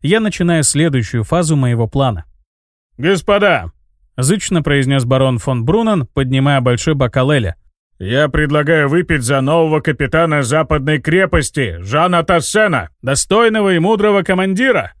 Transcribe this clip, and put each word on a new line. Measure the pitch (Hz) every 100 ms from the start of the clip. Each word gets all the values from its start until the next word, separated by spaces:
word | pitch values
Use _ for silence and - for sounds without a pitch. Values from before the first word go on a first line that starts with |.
Я | 143 220
начинаю | 214 - 175 165
следующую | 147 143 165 135 110 117
фазу | 104 165 160
моего | 147 127 117 110
плана. | 135 131 92 - _ _ _ _ _ _ -
"Господа!" | 151 190 - 202 202 143 82 _ _ _ _ -
зычно | 127 202 - 175
произнес | 147 143 131 139
барон | 120 131 131 123
фон | 139 127
Брунан, | 113 208 226 196 123
поднимая | - 131 135 139 139
большой | 123 123 -
бокал | 143 127 135 131
эля. | 147 98 - _ _ _ _
"Я | 90 127 151
предлагаю | 151 151 147 147 160 143
выпить | 165 175 151
за | 117 139
нового | 135 165 160 151
капитана | - 135 135 156 170 147
западной | 120 151 151 151 135 151
крепости, | 160 175 185 170 135 - 117 85
Жана | 92 143 180 175
Тассена, | 160 175 - 214 214 139 85 _
достойного | 123 139 - 208 233 220 202
и | 175
мудрого | 180 220 208 202
командира!" | 185 185 190 190 262 196 98 -